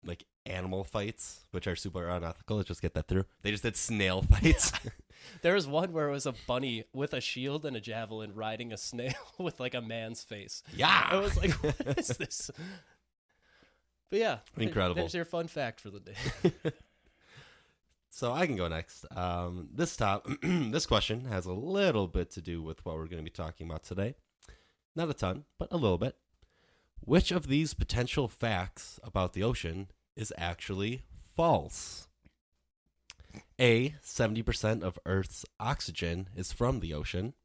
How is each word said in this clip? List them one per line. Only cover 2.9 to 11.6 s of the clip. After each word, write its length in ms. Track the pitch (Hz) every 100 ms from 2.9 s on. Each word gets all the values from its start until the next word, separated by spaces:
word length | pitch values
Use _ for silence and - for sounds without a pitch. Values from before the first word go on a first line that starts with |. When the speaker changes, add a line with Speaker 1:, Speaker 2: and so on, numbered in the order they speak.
Speaker 1:
that 120 | - -
through. 160 | 92 95 _
They 80 | 101
just 100 | 104
did 140 | 120 -
snail 460 | - 110 95 92
<laughs> 80 | -
fights. 420 | - - - - - 151 - - - - -
Speaker 2:
There 120 | 170
was 120 | 196 143
one 240 | 147 185
where 160 | 160 147
it 40 |
was 140 | 143 139
a 80 | 120 -
bunny 360 | 123 135 113 -
with 220 | 131 143
a 60 | 131
shield 440 | - 127 135 147 151
and 100 | 123
a 40 |
javelin 540 | 107 113 110 110 110
riding 380 | 101 110 110 120
a 40 | 107
snail 380 | - 117 127 127 -
<laughs> 120 | -
with, 200 | 180 -
like, 140 | 127
a 60 | 123
man's 400 | 113 117 113 117
face. 400 | - 104 - - -
Speaker 1:
Yeah. 340 | - 156 190 -
Speaker 2:
I 60 | 190
was 200 | 202 -
like, 140 | 190
"What 460 | 147